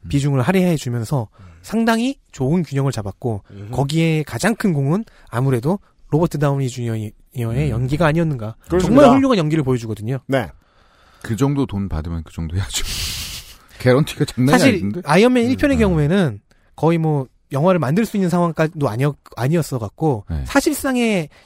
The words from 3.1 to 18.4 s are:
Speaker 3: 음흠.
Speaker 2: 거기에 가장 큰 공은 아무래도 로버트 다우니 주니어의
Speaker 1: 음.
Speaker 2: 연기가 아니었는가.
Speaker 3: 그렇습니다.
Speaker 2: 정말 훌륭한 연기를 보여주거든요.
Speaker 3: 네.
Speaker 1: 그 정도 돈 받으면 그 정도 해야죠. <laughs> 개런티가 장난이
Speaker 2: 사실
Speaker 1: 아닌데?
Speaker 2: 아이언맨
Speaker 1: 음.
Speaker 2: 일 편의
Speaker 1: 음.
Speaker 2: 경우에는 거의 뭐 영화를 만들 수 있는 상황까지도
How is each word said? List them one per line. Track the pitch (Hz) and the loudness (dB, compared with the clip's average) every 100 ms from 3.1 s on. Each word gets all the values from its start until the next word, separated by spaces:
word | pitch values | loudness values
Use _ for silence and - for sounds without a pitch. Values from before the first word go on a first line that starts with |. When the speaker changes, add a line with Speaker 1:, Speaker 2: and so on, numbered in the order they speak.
| - 123 104 - | -8 -6 -6 -10
Speaker 3:
음흠. | 101 104 | -16 -10
Speaker 2:
거기에 | 127 139 156 165 156 | -4 -2 0 0 0
가장 | 147 117 190 233 | -4 -2 -2 0
큰 | 208 | 0
공은 | 147 135 180 226 _ - | 0 0 -2 -4 _ -8
아무래도 | 117 135 127 127 196 _ _ - | -2 0 0 0 -4 _ _ -4
로버트 | 147 170 151 | 0 0 0
다우니 | 143 139 131 | 0 0 -4
주니어의 | 123 117 113 107 - _ 127 | -4 -6 -4 -6 -12 _ -6
Speaker 1:
음. | 113 120 151 | -4 -2 -2
Speaker 2:
연기가 | 127 127 151 165 | -2 -2 2 2
아니었는가. | 156 165 135 107 - - | 2 0 -2 -8 -12 -2
Speaker 3:
그렇습니다. | 170 190 247 | 0 4 8
Speaker 2:
정말 | 285 269 | 8 6
훌륭한 | 269 226 | 4 2
연기를 | 151 160 | 2 0
보여주거든요. | 131 127 113 104 107 131 - | 0 -2 -4 -8 -6 -8 -2
Speaker 3:
네. | 131 92 - _ _ _ _ _ _ | -4 -4 -12 _ _ _ _ _ _
Speaker 1:
그 | - 110 | -8 -2
정도 | 139 143 131 | 0 0 -2
돈 | 101 98 | -4 -4
받으면 | 78 78 82 | -4 -4 -8
그 | 78 | -8
정도 | - 82 90 | -10 -6 -6
해야죠. | 98 - - - - - - | -6 -6 -6 -6 -8 -8 -10
<laughs> | - - - _ - | -14 -18 -20 _ -2
개런티가 | 127 127 160 - 151 | 2 2 2 -2 -4
장난이 | - 127 254 | 0 2 4
Speaker 2:
사실 | 269 202 | 4 2
Speaker 1:
아닌데? | 98 175 160 | -2 -6 2
Speaker 2:
아이언맨 | 165 233 254 233 | 4 4 4 0
Speaker 1:
음. | |
Speaker 2:
일 | 262 | 0
편의 | 294 262 | 0 2
Speaker 1:
음. | |
Speaker 2:
경우에는 | 208 165 147 196 165 104 _ _ _ - | 2 2 2 2 0 -2 _ _ _ -2
거의 | 156 170 | 0 2
뭐 | 160 147 131 _ _ | 0 -2 -4 _ _
영화를 | 135 170 180 | 0 2 2
만들 | 127 165 226 | 2 0 0
수 | 208 | 0
있는 | 185 | 0
상황까지도 | 175 | 2